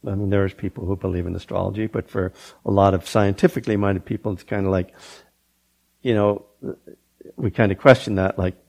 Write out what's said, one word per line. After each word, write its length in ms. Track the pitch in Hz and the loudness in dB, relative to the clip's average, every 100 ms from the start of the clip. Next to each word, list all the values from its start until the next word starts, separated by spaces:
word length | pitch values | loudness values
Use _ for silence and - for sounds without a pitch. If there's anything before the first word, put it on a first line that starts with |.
| - | -8
I 80 | |
mean, 160 | 98 101 | -4 0
there's 240 | 101 98 | 0 -2
people 320 | - 95 - 87 | -4 -10 -8 -6
who 100 | 95 | -6
believe 300 | 95 90 87 | -4 -4 -6
in 100 | 87 | -8
astrology, 520 | - 98 92 101 110 | -8 -6 -4 -4 -6
but 220 | - - | -6 -6
for 240 | 98 92 - - - | -6 -6 -8 -20 -18
a 60 | - | -4
lot 240 | 98 98 | 2 4
of 140 | 95 - | 2 0
scientifically 680 | 113 101 98 180 - 113 104 | 2 2 2 0 0 -2 0
minded 280 | 101 95 - | 0 -2 -4
people, 280 | 113 110 | -8 -6
it's 100 | 90 | -8
kind 220 | - 104 98 | -6 -4 0
of 60 | |
like, 220 | 95 90 - - - _ _ _ _ _ _ _ _ | 0 -2 -8 -20 -20 _ _ _ _ _ _ _ _
you 120 | 131 | -2
know, 320 | 107 104 101 - _ - - - - _ _ - - | 2 2 0 -6 _ -14 -14 -16 -20 _ _ -20 -6
we 160 | 101 | -4
kind 200 | - 107 | 0 0
of 60 | 98 | 4
question 380 | 139 127 - 98 | 6 6 4 0
that, 220 | 95 - | 0 0
like, 180 | 92 - | -4 -4